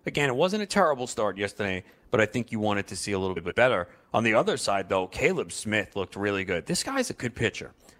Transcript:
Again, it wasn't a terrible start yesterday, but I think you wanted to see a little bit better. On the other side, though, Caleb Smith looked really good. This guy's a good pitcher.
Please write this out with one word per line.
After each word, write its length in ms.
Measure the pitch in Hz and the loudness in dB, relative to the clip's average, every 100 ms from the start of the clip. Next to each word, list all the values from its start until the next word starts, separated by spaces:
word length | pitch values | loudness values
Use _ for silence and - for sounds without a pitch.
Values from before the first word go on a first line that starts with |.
| - | -6
Again, 240 | 147 143 | 0 0
it 60 | 123 | 2
wasn't 280 | 180 214 | 2 0
a 20 | 208 | -2
terrible 400 | 202 175 135 123 | 4 4 2 -2
start 320 | - 104 95 | -2 -2 0
yesterday, 460 | 101 - 101 92 - - _ | -4 -2 -2 -4 -6 -18 _
but 120 | 113 | 2
I 40 | 107 | 2
think 260 | 127 117 | 0 -4
you 80 | 113 | -2
wanted 280 | 107 101 98 | 0 0 -2
to 80 | 98 | -6
see 160 | - | -4
a 80 | 101 | -2
little 160 | 95 90 | -2 -2
bit 180 | 90 | -4
better. 360 | - 123 107 87 - _ | 4 4 4 -2 -10 _
On 100 | 117 | 0
the 100 | 113 | 4
other 220 | 110 151 104 | 4 2 0
side, 320 | - 98 92 | 0 -2 0
though, 180 | 98 92 | 0 0
Caleb 460 | - 135 185 87 | 0 0 0 -4
Smith 440 | - 110 107 95 - | -8 -2 0 -2 -6
looked 200 | 92 - | -6 -4
really 300 | 104 98 95 | -2 -2 -2
good. 200 | 87 - | -4 -2
This 160 | 180 | -4
guy's 280 | - 269 - | -2 -4 -4
a 40 | |
good 220 | - 123 - | -6 -8 -2
pitcher. 380 | 110 - 78 - - - | -4 -4 -10 -16 -20 -8